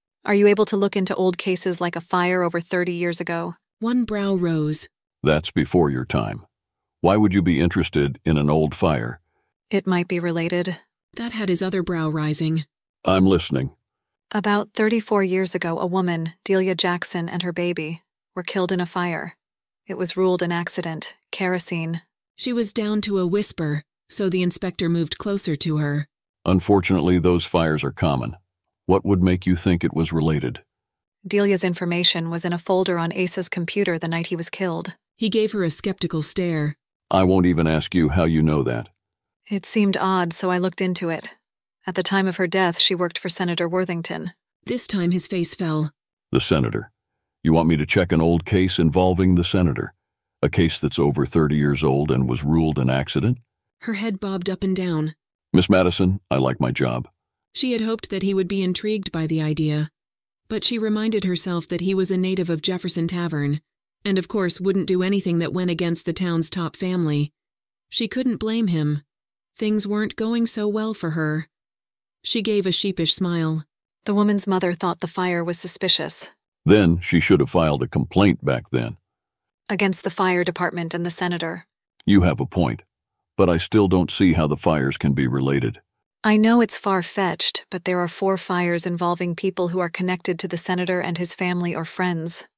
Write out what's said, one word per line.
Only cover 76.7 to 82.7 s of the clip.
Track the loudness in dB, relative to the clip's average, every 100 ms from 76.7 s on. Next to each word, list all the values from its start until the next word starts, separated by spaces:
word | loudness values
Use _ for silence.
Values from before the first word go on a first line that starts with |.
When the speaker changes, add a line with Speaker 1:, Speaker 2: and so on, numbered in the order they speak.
| 6 6 4
Speaker 3:
she | 2 2
should | 6 4
have | 4
filed | 2 2 2
a | -2
complaint | -2 0 4 4 4
back | 0 -2 -2
then." | -2 -2 -8 _ _ _ _ _ _ -6
Speaker 1:
"Against | -2 0 0
the | -2
fire | 0 0 0
department | -2 -2 -4 -4 -6
and | -4 -4
the | -2
senator." | -4 -4 -6 -8 -16 _ _ _ 2
Speaker 3:
"You | 4
have | 4 2
a | -2
point, | 0 0